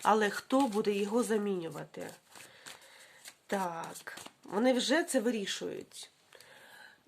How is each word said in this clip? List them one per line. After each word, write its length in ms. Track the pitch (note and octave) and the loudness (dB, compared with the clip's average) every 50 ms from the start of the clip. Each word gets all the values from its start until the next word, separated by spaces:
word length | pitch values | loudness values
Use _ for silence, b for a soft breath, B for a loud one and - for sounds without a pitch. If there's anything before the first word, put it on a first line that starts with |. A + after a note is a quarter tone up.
| B | B
Але 280 | - G#3 G#3+ G#3+ G3+ | 4 4 4 4 2
хто 300 | - - - - C4 C4+ | 0 -2 -2 2 4 4
буде 320 | C#4 B3 G3 G#3 G#3+ G#3 G#3 | 4 4 2 0 0 2 2
його 300 | G3+ G#3 G3+ A3 B3 A3+ | 0 0 2 2 0 2
замінювати? 880 | F#3+ A3+ G#3+ G#3 G#3 F#3+ F3+ E3 D#3+ D3 D#3 D3+ - - - F3 D#3+ D#3+ - _ B B B B B B B B B B B B B B B B B B B B B B _ _ | 2 2 0 2 0 -2 -2 -4 -6 -8 -10 -12 -12 -10 -10 -10 -10 -12 -16 _ B B B B B B B B B B B B B B B B B B B B B B _ _
Так, 720 | - G3+ G3 F#3+ F3 E3 E3 E3 D#3+ D3+ - - - - - - - - _ - | -4 -2 -2 -2 -2 -4 -6 -8 -10 -12 -12 -14 -14 -14 -14 -16 -18 -20 _ -12
вони 280 | - - G3+ A#3+ B3+ B3+ | -4 0 4 4 6 4
вже 300 | B3 - - C4+ D#4+ F4 | 4 4 4 2 2 2
це 180 | E4+ - C4 | 2 0 2
вирішують. 920 | G#3 B3 B3 A3 G3 F3+ - - F3+ F3 - - - - - - - - _ _ _ B B B B B B B B B B B B B B B B | 2 2 0 0 -2 -4 -4 -6 -6 -6 -8 -8 -10 -14 -16 -18 -18 -18 _ _ _ B B B B B B B B B B B B B B B B